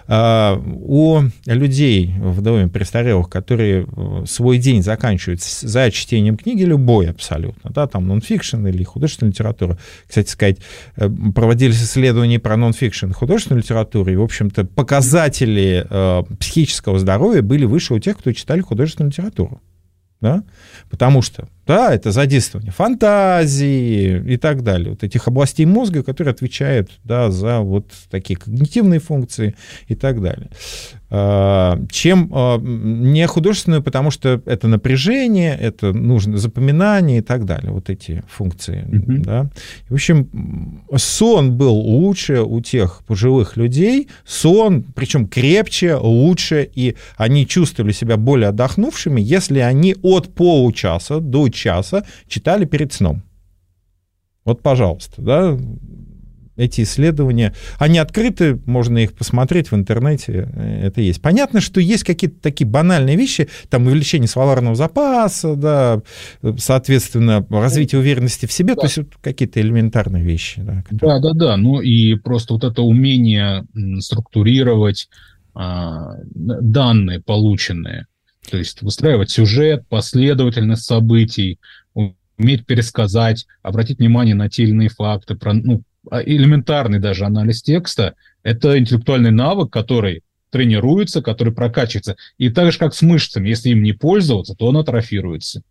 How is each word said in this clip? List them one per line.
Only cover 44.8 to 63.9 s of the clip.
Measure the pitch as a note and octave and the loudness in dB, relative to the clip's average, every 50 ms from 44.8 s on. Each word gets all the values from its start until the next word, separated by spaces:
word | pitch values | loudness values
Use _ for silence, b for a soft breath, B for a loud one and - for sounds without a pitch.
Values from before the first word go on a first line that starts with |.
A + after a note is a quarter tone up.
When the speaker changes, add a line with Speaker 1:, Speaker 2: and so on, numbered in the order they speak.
Speaker 1:
причем | A2+ - - - C3 - - C#3+ A2 F#2+ | -2 -4 -6 -6 -4 -2 0 0 -2 0
крепче, | - A#2+ B2 C#3 F3 G#3 A3 - - - F#3 F3 D#3 | 0 0 2 4 4 2 2 0 -2 -2 0 0 0
лучше, | C3 - A2+ A#2 A#2+ C3+ E3+ F#3 F3 - - E3 D3 C3+ - - | 2 2 2 4 4 4 4 2 2 0 -2 -2 -2 -2 -2 -4
и | B2+ B2+ B2 B B B B B | -2 -2 -2 B B B B B
они | - A2 A2+ C#3 D3 C3+ | -2 0 2 2 2 2
чувствовали | - - F#3 E3+ C#3 - - A2 G#2 | 2 2 2 0 0 0 -2 -2 -2
себя | G#2 - A#2 A#2 A2+ | -2 -2 -2 -2 0
более | G#2+ A2 C3+ C#3+ B2+ A2 G2+ | 0 2 2 2 4 2 2
отдохнувшими, | G2+ G#2 B2 C3 - G3 G#3+ D4+ - - - E3 C#3 A2+ | 0 0 -2 -2 0 -2 -2 -2 -4 -6 -4 -2 0 0
если | G2+ A2+ D#3+ F#3+ F#3+ - C#3+ C3+ | 0 2 0 0 0 0 0 0
они | A#2+ A#2+ C3 C#3 E3 F#3+ F#3 - | 2 2 2 4 4 2 2 2
от | - F3+ F#3 F3+ F3+ - - | 2 2 2 2 0 -2 -2
получаса | - F3 F3 E3+ C#3+ B2 A#2+ A2 - - F#2+ E2 E2+ - - C#3+ D#3 | 0 2 4 4 4 4 2 0 0 -2 -2 -2 -4 -4 -6 -6 -6
до | E3 C#3 A#2+ C#3+ D3+ A#2+ | -4 -2 0 0 2 0
часа | - - - A2+ E2+ F2+ G2 - - G3+ G3+ B B B B _ | 0 -2 -4 -2 -2 -2 -2 -2 -4 -4 -4 B B B B _
читали | - - - E3 F3+ G#3 F#3 | -10 -4 -2 0 0 0 0
перед | - - C#3 D3+ C3+ | 0 -2 -2 -2 -4
сном. | - - G2 E2 D2 - - _ _ _ _ _ _ _ _ _ _ _ _ _ _ _ _ _ _ _ _ _ _ _ _ | -2 -2 -2 -2 -2 -4 -8 _ _ _ _ _ _ _ _ _ _ _ _ _ _ _ _ _ _ _ _ _ _ _ _
Вот, | A2+ A#2+ - | -4 -2 0
пожалуйста, | - D3+ C3 B2+ A2+ F2+ D#2 - - - - - | 0 0 2 2 2 0 -2 -4 -10 -16 -14 -6
да, | - A2 C3 E3 F#3+ F3+ C#3+ B2+ B2+ A#2 A2 - - - - - - - - - - - - - - - _ | -2 0 2 2 2 0 0 -2 -6 -8 -12 -14 -16 -18 -20 -20 -20 -20 -20 -20 -20 -20 -20 -20 -20 -16 _
эти | - B2 A#2+ - - | -2 -2 -2 0 -2
исследования, | A2+ - - - C#3+ E3 D#3+ C#3+ C#3+ C3 B2 A#2 A2+ G2 B B B B B B | -2 -2 0 0 0 0 2 0 0 0 2 2 0 0 B B B B B B
они | D3 D#3 E3 E3 | 2 4 4 4
открыты, | D#3 - - G#3+ A3+ B3 - - F3+ D3+ B2+ B2 - | 2 0 -2 -2 0 0 0 0 0 0 0 -2 -2
можно | - B2 B2 A#2 A#2 A#2 A#2 | -2 -2 0 0 0 2 2
их | A2+ G2+ - | 0 0 -2
посмотреть | - A#2 - - B2 C3 C3 F3 F3 D#3 - | -6 -6 -2 0 0 0 2 0 0 0 0
в | A2+ | 0
интернете, | G#2 F#2+ - A2 A2+ B2 D3 D3+ C#3 - - G#2+ F#2 - - - | -2 0 0 -2 0 0 0 0 -2 -4 -6 -6 -6 -6 -6 -8
э, | G#2+ G#2+ G#2+ G#2+ G#2 G2 | -8 -6 -6 -4 -4 -4
это | G2 F#2+ A#2+ | -4 -2 0
есть. | A2 F#2 F2 - | 0 0 0 0
Понятно, | - D3 F3+ B3 - C4+ C4 G#3 | 0 0 2 2 2 2 0 0
что | - - - F#3+ | 0 0 0 0
есть | F3 E3+ A#3 - - | 2 2 2 0 0
какие-то | - F3 E3+ - D3 - - | -2 -2 -2 -2 -4 -4 -4
такие | - D#3 C#3 - C#3 | -4 -4 -2 -2 -2
банальные | G#2+ G#2+ C#3+ D#3+ F3+ F#3 D3+ C3 C3 D3 | 0 2 2 2 2 2 2 2 2 2
вещи, | F#3+ C4+ C4 - - C#3+ B B B B - | 2 0 0 0 -2 -4 B B B B -2
там | - B2+ B2 | 0 2 2
увеличение | B2+ | 4